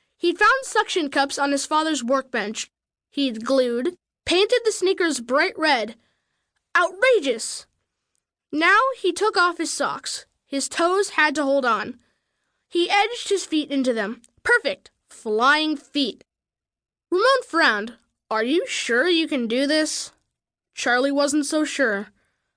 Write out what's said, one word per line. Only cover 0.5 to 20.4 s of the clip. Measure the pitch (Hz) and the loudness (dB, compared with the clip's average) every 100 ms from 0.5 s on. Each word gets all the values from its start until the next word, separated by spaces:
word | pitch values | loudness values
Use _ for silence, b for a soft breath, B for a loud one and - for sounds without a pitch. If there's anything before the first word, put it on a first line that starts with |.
| 523 508 | 2 0
suction | 440 427 359 285 | -2 0 -2 -2
cups | 285 277 294 | 0 -2 -2
on | 277 | -2
his | 277 - | -2 0
father's | 311 311 285 | 0 0 -2
workbench. | 233 269 262 233 202 - - _ _ _ _ | -2 -2 -2 -6 -6 -8 -12 _ _ _ _
He'd | 277 269 220 233 | -4 -4 -4 0
glued, | 269 247 233 294 - _ _ - | 2 2 0 -4 -6 _ _ 0
painted | 349 427 494 453 | 2 4 2 0
the | |
sneakers | - 370 381 339 254 | 0 0 0 0 -2
bright | 233 277 370 - | 0 0 0 0
red. | 311 247 214 - _ _ _ _ _ _ _ 349 | 0 0 -2 -10 _ _ _ _ _ _ _ 0
Outrageous! | 359 370 523 440 269 226 - - - _ _ _ _ _ _ _ _ | 0 2 2 4 0 -4 -6 -12 -16 _ _ _ _ _ _ _ _
Now | 294 339 415 539 494 | 0 4 4 4 0
he | 370 | -2
took | 349 427 403 | 0 0 2
off | 349 339 | 0 0
his | 311 | -4
socks. | - 220 - - - - _ _ | -4 -4 -6 -10 -12 -14 _ _
His | 277 - | -6 -4
toes | - 339 381 381 | 0 2 2 0
had | - 302 285 | 2 2 2
to | |
hold | 269 277 247 | 0 2 2
on. | 208 214 - _ _ _ _ _ _ _ | 0 -4 -12 _ _ _ _ _ _ _
He | 349 349 | -2 2
edged | 403 415 480 - | 2 0 -2 -2
his | 381 - | -2 -2
feet | 311 277 | -4 -2
into | 277 254 | -2 0
them. | 226 202 233 _ _ | 0 -4 -8 _ _
Perfect. | - 480 277 185 - _ _ | 0 0 0 -6 -12 _ _
Flying | - 226 214 262 302 311 302 | -12 -4 2 4 2 0 -4
feet. | - 285 233 - _ _ _ _ _ _ _ _ - | -4 -4 -4 -6 _ _ _ _ _ _ _ _ -4
Ramon | 359 494 539 - | 2 4 2 0
frowned. | 320 285 208 226 - _ _ - | 0 2 0 -6 -14 _ _ -6
"Are | 220 | -2
you | 240 330 523 | 0 0 -2
sure | - - 240 349 | -6 -2 0 2
you | 330 320 | 2 0
can | 262 226 | -2 -2
do | 247 285 | 0 2
this?" | 311 311 - - _ _ _ | 0 0 -4 -10 _ _ _